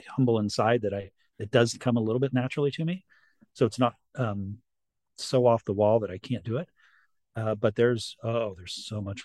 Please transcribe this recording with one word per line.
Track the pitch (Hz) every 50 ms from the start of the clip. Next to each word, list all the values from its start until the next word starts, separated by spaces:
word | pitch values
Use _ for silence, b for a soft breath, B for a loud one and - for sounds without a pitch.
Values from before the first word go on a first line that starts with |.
| - -
humble | - - 131 120 117 110
inside | 104 104 - - 110 110 120 117
that | 107 101
I, | 98 101 98 95 _ _ _ _ _ -
it | 110 104
does | - 123 120 117 - -
come | - 127 117
a | 120
little | 110 110 113 123
bit | 135 131 -
naturally | 127 123 127 - 151 143 143
to | 131 - 165
me. | 165 180 185 - _ b b b b b b b b _
So | - 135
it's | 110 - -
not, | 131 120 - _ _ _ -
um, | - 120 110 101 101 98 98 104 - _ _ _ _ _ _ _ _ _ _ _
so | - - - - 127 123
off | 120 117 113 -
the | -
wall | 98 101 104 104 110 117
that | 107 92
I | 90 98
can't | - - 123 104 -
do | 110 113 139
it. | 180 - _ b b b b b b b b _ _ _ -
Uh, | 113 110 107 110
but | 107 117 110 104
there's, | - 117 123 123 110 - - - _
oh, | - 113 113 117 113 104 92
there's | 87 90 - - - -
so | - 107 107
much | 101 98 95 85